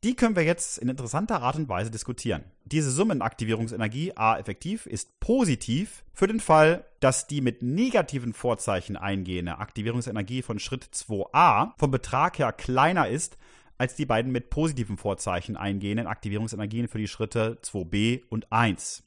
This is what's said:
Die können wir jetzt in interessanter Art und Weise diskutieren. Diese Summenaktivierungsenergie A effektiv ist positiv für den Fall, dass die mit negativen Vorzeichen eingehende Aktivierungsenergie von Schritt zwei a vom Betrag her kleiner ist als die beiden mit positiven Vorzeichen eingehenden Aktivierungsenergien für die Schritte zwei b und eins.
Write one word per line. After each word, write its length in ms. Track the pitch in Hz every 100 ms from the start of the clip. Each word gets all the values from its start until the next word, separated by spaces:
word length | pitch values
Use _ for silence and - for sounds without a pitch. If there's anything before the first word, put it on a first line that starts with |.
Die 120 | 208 247
können 180 | 240 196
wir 80 |
jetzt 360 | 160 170 - -
in 100 | 117
interessanter 520 | 131 120 - 196 202
Art 140 | 123 143
und 140 | 147
Weise 200 | 90 113
diskutieren. 540 | 110 - 120 120 85 - _ -
Diese 260 | 151 147
Summenaktivierungsenergie 1300 | 131 214 160 104 - 110 110 113 110 110 120 175 -
A 200 | 110 113
effektiv 480 | - 98 - 220 -
ist 320 | 104 - _
positiv 840 | - 254 220 123 - 123 208 - -
für 140 | - 196
den 140 | 226
Fall, 440 | - 156 156 170 - _
dass 260 | 135 123 -
die 140 | 147
mit 220 | 127 117
negativen 720 | 120 156 254 233 160 139 120
Vorzeichen 640 | 110 123 113 - 95 - 101
eingehende 640 | 101 98 92 90 87 82
Aktivierungsenergie 800 | 104 - 107 120 117 107 98 127
von 180 | 120 104
Schritt 240 | - - -
zwei 320 | - - 104 95
a 420 | 139 170 107 175 -
vom 140 | 143
Betrag 460 | 131 - 127 165 -
her 140 | 131
kleiner 560 | - - 127 147 180 120
ist 300 | 131 - - - - _ -
als 180 | 127 -
die 100 | 143
beiden 280 | 113 123
mit 160 | 127 -
positiven 480 | - 160 135 107 98
Vorzeichen 580 | 104 95 - 87 - 110
eingehenden 520 | 98 98 101 107 117
Aktivierungsenergien 840 | 107 107 104 113 104 104 113 120
für 80 | 110
die 100 | 104
Schritte 520 | - 110 117 110 117
zwei 240 | - 101 85
b 360 | 101 110 123 _
und 220 | 110 -
eins. 520 | 113 117 90 - -